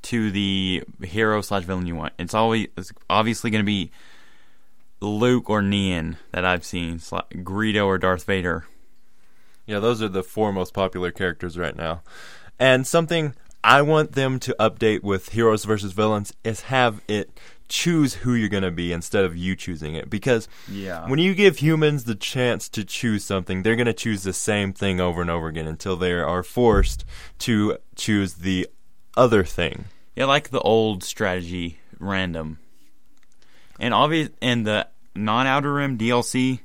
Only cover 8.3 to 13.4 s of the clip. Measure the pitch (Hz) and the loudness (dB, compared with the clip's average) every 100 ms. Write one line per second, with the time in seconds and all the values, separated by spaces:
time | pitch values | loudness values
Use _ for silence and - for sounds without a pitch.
8.3 | 98 90 82 - - - - - - - | -2 0 -4 -6 -16 -18 -18 -18 -18 -18
9.3 | - - - - 104 110 120 110 95 90 | -18 -18 -18 -6 0 2 2 0 -2 -4
10.3 | - 107 98 90 - 95 90 90 - 92 | 0 0 0 -2 0 0 0 -4 -2 -2
11.3 | 87 90 82 85 - 80 82 - - - | -2 -8 -4 -6 -4 -4 -6 -10 -18 -18
12.3 | - - - 131 127 131 170 165 170 151 | -18 -18 2 4 6 4 2 2 0 0
13.3 | - | -4